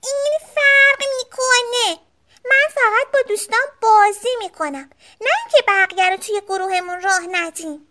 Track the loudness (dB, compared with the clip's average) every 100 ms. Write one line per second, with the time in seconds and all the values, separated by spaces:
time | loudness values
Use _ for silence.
0 | -6 -4 -2 -4 -4 0 4 6 4 2
1 | -4 -8 -10 -6 0 2 0 -2 -2 -4
2 | _ _ _ _ 0 2 2 0 0 0
3 | 0 -2 -2 -4 -2 -2 -2 -2 4 6
4 | 6 2 -4 -4 -6 -8 -8 -8 -14 _
5 | -20 _ -2 -2 2 2 2 2 0 2
6 | 0 0 -4 -8 -4 -6 -2 -4 -4 -6
7 | -2 -2 -2 -6 -6 -8 -12 -14 _